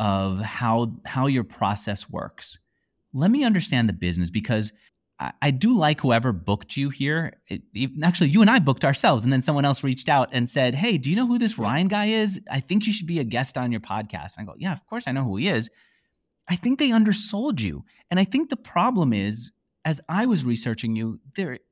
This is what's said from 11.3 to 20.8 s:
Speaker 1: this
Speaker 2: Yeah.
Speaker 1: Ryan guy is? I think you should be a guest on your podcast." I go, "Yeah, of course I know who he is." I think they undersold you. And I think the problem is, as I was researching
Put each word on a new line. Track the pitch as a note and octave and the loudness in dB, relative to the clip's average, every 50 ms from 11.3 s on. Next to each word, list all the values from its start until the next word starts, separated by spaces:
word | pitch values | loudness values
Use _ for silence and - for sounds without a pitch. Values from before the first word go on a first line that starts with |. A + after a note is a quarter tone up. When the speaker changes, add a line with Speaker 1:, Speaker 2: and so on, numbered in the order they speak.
| A#3+ A#3 | 2 2
Speaker 1:
this | A#3 G#3+ - | 0 0 -2
Speaker 2:
Yeah. | - A2 | -2 -2
Speaker 1:
Ryan | G#2 B2 D#3 F#3 F#3+ | 0 2 2 2 2
guy | G#3 G#3 G#3 | 0 0 0
is? | G#3+ A3 A3 G#3+ G#3 F#3+ - - - | 0 0 0 0 0 -2 -6 -8 -6
I | - C3+ | -6 -6
think | - - F#3 G#3+ G#3 | -4 0 0 0 2
you | A3 | 0
should | G3+ - F3 | -2 -2 -4
be | D#3+ E3+ D#3+ | -4 -2 -2
a | C3 | -2
guest | A2 A2+ A#2+ C3+ - - | -2 -2 -4 -4 -4 -4
on | C3+ B2+ A#2+ | -4 -4 -2
your | A#2+ G#2+ | -4 -4
podcast." | - - G2+ G#2+ G#2+ G#2 - E2 D2 F2+ - - | -6 -6 -6 -6 -6 -8 -10 -12 -12 -12 -12 -12
I | G#2 | -14
go, | F#2+ - | -14 -12
"Yeah, | - D#3+ F#3+ | -8 -6 -6
of | E3 - _ | -6 -6 _
course | - - - - | -12 -12 -10 -6
I | C3+ | -4
know | B2+ C3+ | -4 -2
who | C3+ A2+ F#2+ | -2 -2 -2
he | G2+ D3+ G3+ | -2 -2 0
is." | D#3+ A2+ A2+ - _ _ _ _ _ _ _ _ _ _ _ _ _ _ _ - | 0 0 -2 -4 _ _ _ _ _ _ _ _ _ _ _ _ _ _ _ -4
I | F3+ | -4
think | F3 - A#3+ C4+ - | -2 0 -2 0 2
they | D4+ C4 | 2 4
undersold | A3+ A3+ G#3+ G#3+ G3+ G#3+ - - - G3+ B3 D4+ A3 C3+ | 4 4 4 4 2 0 -2 -6 -6 -4 -2 -2 -2 -2
you. | A2 F2+ D2 C#2+ - _ _ _ _ - | -4 -4 -6 -8 -12 _ _ _ _ -2
And | F3 F#3 | 2 2
I | G3 | 2
think | F#3+ - C4+ D#4+ - | 2 0 -2 -2 -2
the | C4 | -6
problem | - - - - E3+ F#3+ B3+ C4 F#3+ D#3+ B2+ | -10 -10 -6 -2 0 0 0 2 2 2 2
is, | A2 G2+ G2 G#2 G#2+ A#2 B2 - _ _ _ _ _ _ - | 2 0 -2 -2 -4 -6 -10 -14 _ _ _ _ _ _ -6
as | D#3 D3+ C3+ - - | -4 -4 -6 -6 -4
I | D#3+ G3 A#3+ | -2 -2 0
was | B3+ A3 D#3 C3 | 0 0 0 0
researching | B2 A#2 A2+ - B2 A2 - | -2 -2 -2 -2 -4 -4 -4